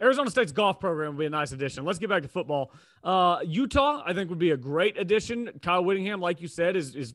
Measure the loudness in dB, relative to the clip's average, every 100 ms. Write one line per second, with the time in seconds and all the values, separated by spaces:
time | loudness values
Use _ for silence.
0 | 2 4 2 0 0 2 2 2 -2 -2
1 | -4 -2 -2 -2 -4 -4 -6 -4 -4 -4
2 | 0 0 0 -6 -2 -2 -4 -10 _ _
3 | 0 4 4 2 0 -2 2 2 2 2
4 | -2 -4 -4 0 2 2 0 0 0 0
5 | 0 0 0 -6 -8 -6 0 2 2 0
6 | -2 -2 -2 -4 -6 0 0 0 -2 -8
7 | -12